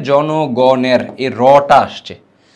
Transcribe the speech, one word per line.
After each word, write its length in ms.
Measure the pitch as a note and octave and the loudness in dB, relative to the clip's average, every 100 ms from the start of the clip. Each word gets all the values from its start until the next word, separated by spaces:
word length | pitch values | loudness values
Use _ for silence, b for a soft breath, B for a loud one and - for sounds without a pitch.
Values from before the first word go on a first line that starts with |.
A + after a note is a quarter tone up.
| C#3 | -2
জনগণের 880 | C#3 D3+ D#3 D3+ A#2+ B2+ C3 B2+ B2 - - | 0 0 -4 -4 0 2 2 0 -2 -2 -8
এই 40 | C3 A2+ | -8 0
রটা 360 | B2+ C#3+ - C#3 - | 2 4 4 2 2
আসছে। 280 | - - - _ b b | -6 -18 -20 _ b b